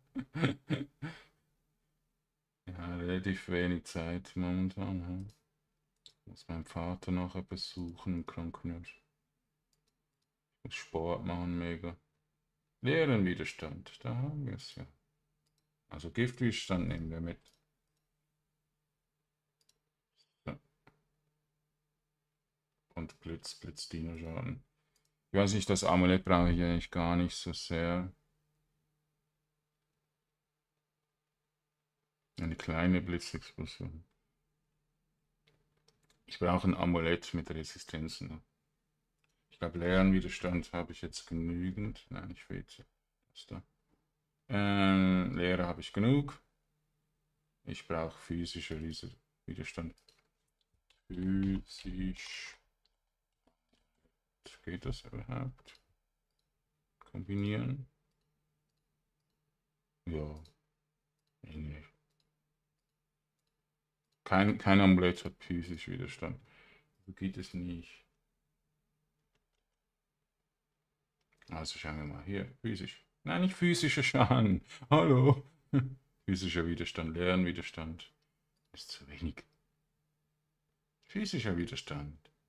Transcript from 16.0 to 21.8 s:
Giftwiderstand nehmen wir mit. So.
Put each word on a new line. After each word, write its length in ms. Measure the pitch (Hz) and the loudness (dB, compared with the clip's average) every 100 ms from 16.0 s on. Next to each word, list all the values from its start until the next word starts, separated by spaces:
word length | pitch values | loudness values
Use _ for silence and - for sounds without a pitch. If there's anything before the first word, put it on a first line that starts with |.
| 82 | -4
Giftwiderstand 760 | 113 123 123 123 107 - 92 82 | 0 0 2 0 0 0 0 0
nehmen 220 | 82 80 | -2 -4
wir 120 | 82 | -4
mit. 180 | 85 - _ _ _ _ _ _ _ _ _ _ _ _ _ _ _ _ _ _ _ _ _ _ _ _ _ _ _ _ _ _ - | -6 -8 _ _ _ _ _ _ _ _ _ _ _ _ _ _ _ _ _ _ _ _ _ _ _ _ _ _ _ _ _ _ -12
So. 140 | - _ _ _ _ _ _ _ _ _ _ _ _ | -12 _ _ _ _ _ _ _ _ _ _ _ _